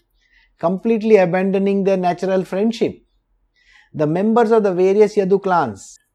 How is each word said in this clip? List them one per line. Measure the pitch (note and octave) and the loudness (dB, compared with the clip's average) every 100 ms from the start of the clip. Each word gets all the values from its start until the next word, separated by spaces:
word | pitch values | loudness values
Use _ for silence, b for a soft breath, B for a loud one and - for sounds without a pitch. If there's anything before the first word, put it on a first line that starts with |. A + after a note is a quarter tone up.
| _ _ _ _ _ _ | _ _ _ _ _ _
completely | E3+ F#3 A3+ A3+ A3 G#3+ | -4 -2 -2 -2 4 4
abandoning | F#3 F#3 F#3+ F#3+ G3 G3 G3 | 4 0 -2 -2 0 0 0
their | F#3+ | 0
natural | F3+ F3 F#3+ F#3+ | -2 -2 -2 -2
friendship. | F3+ F#3 A3 A3+ D#3+ F#2+ _ _ _ _ _ b b b b | -4 -4 -4 -2 -4 -6 _ _ _ _ _ b b b b
The | C#3 D3+ | -4 -2
members | E3 G#3+ A3+ A3 | 0 0 2 2
of | A3+ | 2
the | G#3 | 2
various | F3 F#3 G3 G#3 G#3 | 0 2 4 2 2
Yadu | F#3+ G3 | 0 0
clans. | F#3+ F3 C3+ G2 - - _ | 0 0 -2 -6 -18 -20 _